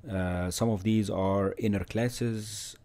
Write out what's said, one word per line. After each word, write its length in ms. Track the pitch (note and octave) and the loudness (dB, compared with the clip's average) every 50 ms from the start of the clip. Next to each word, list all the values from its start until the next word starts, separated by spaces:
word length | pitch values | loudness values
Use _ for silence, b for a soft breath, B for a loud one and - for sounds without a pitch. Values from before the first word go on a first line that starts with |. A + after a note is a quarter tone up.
| - - | -8 -4
Uh, 400 | G2 F#2+ F#2 F2+ F2+ F2+ F2+ F2+ | -2 0 0 0 0 0 -2 -2
some 180 | F2 - A#2 A#2 | 0 0 2 2
of 140 | A2 F#2+ F#2 | 0 2 2
these 260 | A2 A2 A2 G#2 G2 | 2 4 4 2 2
are 460 | G2+ F#2 F#2+ F#2+ G2 G2+ G2 G2 - - | 0 0 2 2 2 2 2 0 0 0
inner 260 | - A2 G2+ G2 - | 0 2 2 0 -2
classes, 880 | - - A2 A#2+ B2 B2 - A#2+ A#2 A2+ A2 G2+ G#2+ G#2 G#2+ - - - - | -2 -2 0 0 0 0 -2 -2 -2 -2 -2 -6 -8 -10 -10 -10 -12 -14 -18